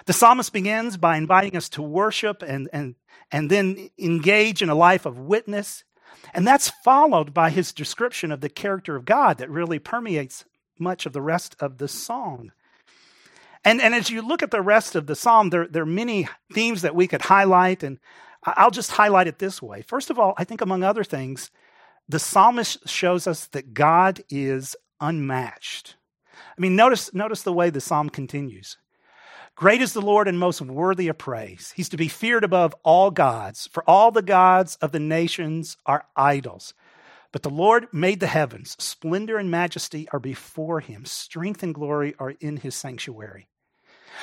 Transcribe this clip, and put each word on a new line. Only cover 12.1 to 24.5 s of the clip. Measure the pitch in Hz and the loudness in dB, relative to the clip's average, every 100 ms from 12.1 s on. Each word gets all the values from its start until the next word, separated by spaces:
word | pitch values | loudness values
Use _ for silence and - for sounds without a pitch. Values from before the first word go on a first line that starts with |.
| 247 214 123 110 _ _ _ _ _ _ _ _ _ _ _ | -8 -8 -10 -16 _ _ _ _ _ _ _ _ _ _ _
And, | 202 233 | 2 4
and | 226 240 | 4 2
as | 202 | -2
you | 226 | -6
look | 226 339 | -4 -4
at | - | -2
the | 220 | -2
rest | 190 214 - 165 | 2 2 2 -6
of | 147 | -6
the | 147 | -2
psalm, | 240 226 190 | 4 4 4
there, | 170 170 | 0 -2
there | 156 | -4
are | 156 | -4
many | 180 240 208 147 - _ | -4 -4 -4 -4 -10 _
themes | 214 233 214 | -4 -2 -2
that | 165 170 | -2 0
we | 180 | 0
could | 185 | 0
highlight, | - 196 196 180 185 185 | 4 4 6 6 4 0
and | 139 135 _ - - _ | -6 -12 _ -20 -20 _
I, | - - | -2 4
I'll | 220 | 4
just | 233 - | 4 -4
highlight | - 208 190 175 | 2 4 4 2
it | - | -2
this | 190 - | -8 -8
way. | 113 101 | -14 -16
First | - 254 269 | -8 -8 -4
of | 247 | 0
all, | 196 196 | 0 0
I | |
think | 180 226 | -6 -6
among | 185 185 | -4 -2
other | 190 214 | 0 -2
things, | 190 135 131 131 - _ _ _ _ _ - | -4 -8 -8 -12 -16 _ _ _ _ _ -8
the | 151 | -6
psalmist | - 196 220 240 214 - - | 0 4 4 4 -4 -8 -10
shows | - 180 180 185 | -4 -2 0 -2
us | 160 - | -6 -8
that | 143 131 | -12 -8
God | 110 147 170 190 190 - | 2 4 6 4 0 -8
is | 139 135 | -6 -4